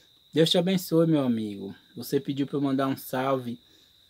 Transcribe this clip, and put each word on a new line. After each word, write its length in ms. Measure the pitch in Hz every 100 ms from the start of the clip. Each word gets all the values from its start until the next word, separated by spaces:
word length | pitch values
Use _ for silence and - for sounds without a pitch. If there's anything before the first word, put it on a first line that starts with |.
| _ _ _
Deus 160 | 147 160
te 80 | 185
abençoe, 520 | 175 190 - 165 165
meu 140 | 151
amigo. 520 | 131 113 107 98 98 104 _ -
Você 240 | - 139
pediu 260 | 143 135 135
pra 100 | 147
eu 40 |
mandar 260 | 139 135 135
um 100 | 131
salve. 640 | - 127 135 135 120 120 _ _ _ _ _